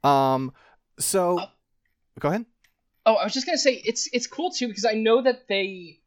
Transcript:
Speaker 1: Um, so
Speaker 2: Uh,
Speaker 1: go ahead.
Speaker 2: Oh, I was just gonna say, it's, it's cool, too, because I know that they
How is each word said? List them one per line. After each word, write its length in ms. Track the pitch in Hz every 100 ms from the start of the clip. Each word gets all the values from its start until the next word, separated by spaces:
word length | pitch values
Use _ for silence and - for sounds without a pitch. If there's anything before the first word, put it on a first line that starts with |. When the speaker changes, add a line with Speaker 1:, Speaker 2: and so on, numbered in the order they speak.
Speaker 1:
Um, 500 | 143 139 135 131 131 _ _ _ _ -
so 400 | - 190 175 180
Speaker 2:
Uh, 80 | - _ _ _ _ _ _ -
Speaker 1:
go 80 | 147
ahead. 160 | 196 226 _ _ _ _ _ 220
Speaker 2:
Oh, 100 | 220
I 80 |
was 100 | 196
just 120 | 262 262
gonna 120 | 311
say, 240 | 285 247 -
it's, 220 | 233 -
it's 140 | 247 240
cool, 240 | - 349
too, 160 | - 247
because 180 | 202 220
I 80 |
know 280 | 214 220 233
that 260 | 262 254 _
they 520 | 196 196 190 170 -